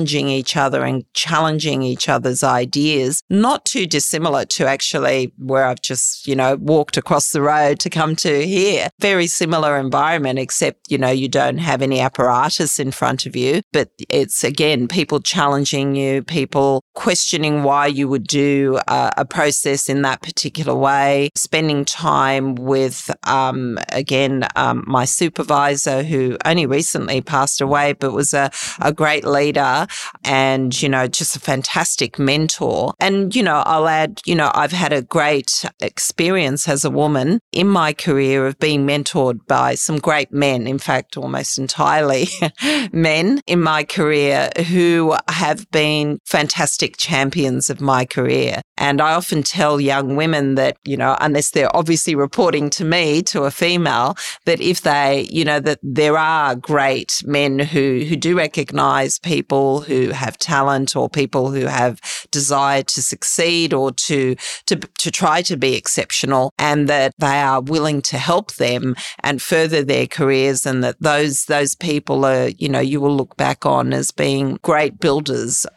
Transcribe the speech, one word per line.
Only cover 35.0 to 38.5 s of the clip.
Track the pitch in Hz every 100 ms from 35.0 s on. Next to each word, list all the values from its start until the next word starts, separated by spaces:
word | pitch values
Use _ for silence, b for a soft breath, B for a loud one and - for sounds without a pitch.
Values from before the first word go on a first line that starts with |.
great | 120 160 147 143 - - - -
experience | 110 - - - 170 190 139 143 -
as | 139
a | 147
woman | 139 151 139 139 220 -
in | - 202
my | 185 156
career | 147 170 139 135 135
of | 135